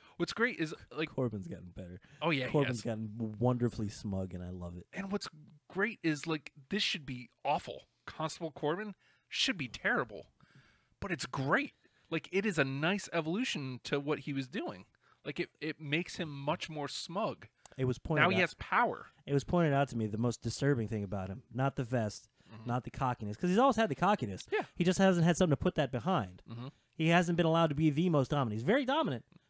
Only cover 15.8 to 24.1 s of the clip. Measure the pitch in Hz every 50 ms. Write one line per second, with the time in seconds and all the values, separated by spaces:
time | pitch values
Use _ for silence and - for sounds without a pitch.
15.8 | 156 139 143 165 175 - - - 175 151 143 139 139 147 170 - - - 160 147
16.8 | 143 139 - - - - 165 196 220 190 110 - - - _ _ - - - -
17.8 | 131 127 123 - - - 156 151 156 180 190 185 180 160 - - - - 190 208
18.8 | 240 208 - - - - - _ _ - 143 139 - - 175 175 170 151 139 139
19.8 | 143 120 117 117 110 104 101 107 120 120 113 - - 117 - - 139 143 143 120
20.8 | 110 101 113 104 101 92 104 98 92 95 98 135 - _ 113 120 135 135 - -
21.8 | 127 110 127 120 110 104 - - - - _ _ _ - 110 110 113 123 120 127
22.8 | - - - - 135 127 120 - 110 104 104 - - 180 185 214 262 277 233 220
23.8 | 226 185 139 - 175 190